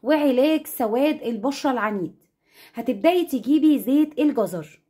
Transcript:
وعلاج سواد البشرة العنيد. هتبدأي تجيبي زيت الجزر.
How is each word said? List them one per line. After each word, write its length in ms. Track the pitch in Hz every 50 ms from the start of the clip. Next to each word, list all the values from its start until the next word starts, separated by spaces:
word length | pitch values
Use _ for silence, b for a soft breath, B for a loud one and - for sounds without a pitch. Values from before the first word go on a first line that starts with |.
وعلاج 640 | - 233 302 302 294 285 247 247 269 311 311 311 311
سواد 560 | - - - 254 214 214 254 277 311 302 -
البشرة 480 | - 226 233 208 196 269 277 - - 285
العنيد. 440 | 262 233 202 214 214 196 175 - - _ _ _ _ _ b b b b b b b
هتبدأي 500 | 233 233 262 240 196 196 320 359 359 339
تجيبي 540 | - - 247 202 240 294 311 311 311 294 247
زيت 400 | 190 240 269 294 311 302 - 233
الجزر. 640 | 302 294 240 233 208 180 170 170 151 - - _ _